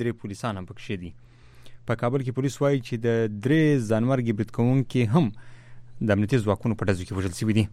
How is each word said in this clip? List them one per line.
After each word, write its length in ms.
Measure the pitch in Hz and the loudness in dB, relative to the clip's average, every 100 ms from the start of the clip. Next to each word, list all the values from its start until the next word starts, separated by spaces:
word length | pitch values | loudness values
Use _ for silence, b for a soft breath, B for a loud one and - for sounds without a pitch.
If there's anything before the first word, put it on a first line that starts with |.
درې 120 | 120 113 | -4 -4
پولیسان 340 | 104 98 120 95 | -8 -8 -6 -6
هم 100 | 90 | -10
پکې 300 | - - 98 87 | -12 -8 -8 -10
دي. 60 | b b b b b b b - | b b b b b b b -6
په 80 | 113 | -2
کابل 220 | 120 139 | 0 -2
کې 140 | 127 127 | -2 -2
پولیس 200 | 135 - | -2 0
وایي 180 | 143 143 | 0 0
چې 140 | - 117 | -2 -2
د 20 | 117 113 113 104 | 0 2 0 -2
درې 180 | 123 160 151 139 107 | 2 4 4 4 2
ځانمرګي 420 | 110 123 131 117 107 | 2 2 2 0 -2
برید 120 | 107 - | -2 0
کوونکي 460 | 120 135 123 127 110 | 2 2 2 0 2
هم 140 | 156 117 B B B B B B - 107 | 4 2 B B B B B B -4 2
د 40 | |
امنیتي 240 | 101 104 127 | 2 4 2
ځواکونو 360 | 104 95 120 104 | 2 0 0 0
په 40 | 98 | 0
ډزو 160 | 90 | 0
کې 80 | 90 95 | -2 -4
وژل 180 | 95 - | -4 -2
شوي 180 | 110 107 | 2 2
دي. 60 | 101 | 2